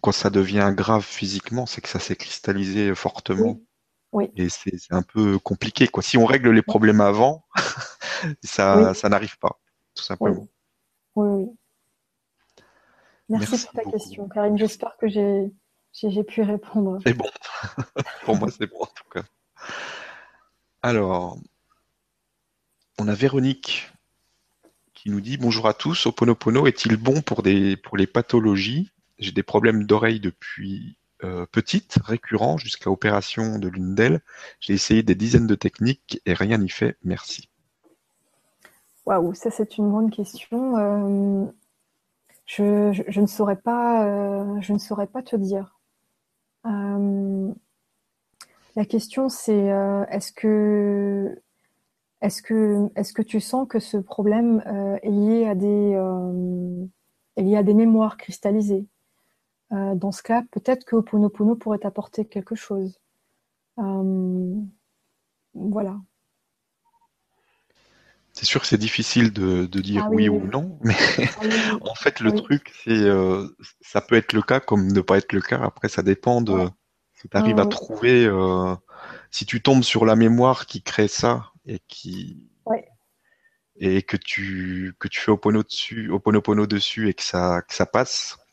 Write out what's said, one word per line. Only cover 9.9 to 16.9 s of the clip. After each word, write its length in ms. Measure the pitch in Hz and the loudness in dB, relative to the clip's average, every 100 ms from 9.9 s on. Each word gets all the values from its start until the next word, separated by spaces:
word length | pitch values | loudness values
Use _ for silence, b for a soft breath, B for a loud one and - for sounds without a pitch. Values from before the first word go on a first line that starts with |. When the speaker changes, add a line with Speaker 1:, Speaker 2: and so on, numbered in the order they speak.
Speaker 1:
tout 100 | - | -14
simplement. 420 | - - 104 92 - _ _ _ _ _ _ 214 | -10 -2 0 0 -6 _ _ _ _ _ _ -2
Speaker 2:
Oui. 100 | 208 | 0
Oui, 180 | 196 | 0
oui. 60 | 202 233 _ _ _ _ _ _ _ _ _ b b b b b b b - | -4 -10 _ _ _ _ _ _ _ _ _ b b b b b b b -4
Merci 220 | 214 214 | -4 -2
Speaker 1:
Merci 160 | 233 - | -4 -4
Speaker 2:
pour 80 | |
ta 80 | 233 | -8
Speaker 1:
beaucoup. 140 | 220 214 | -6 -8
Speaker 2:
question, 300 | - - 196 | -8 -14 -8
Karim. 240 | 214 208 | -2 0
Speaker 1:
Merci. 140 | 208 214 | 2 0
Speaker 2:
J'espère 280 | - - - | -2 -10 -4
que 100 | 220 | -2
j'ai, 420 | 208 202 196 196 - _ _ _ | 0 0 0 -2 -8 _ _ _
j'ai, 180 | - 214 | -6 -4
j'ai 120 | 202 | -2
pu 180 | 208 - | -4 -2
répondre. 580 | 208 208 - 220 196 | -2 -2 -4 -2 -2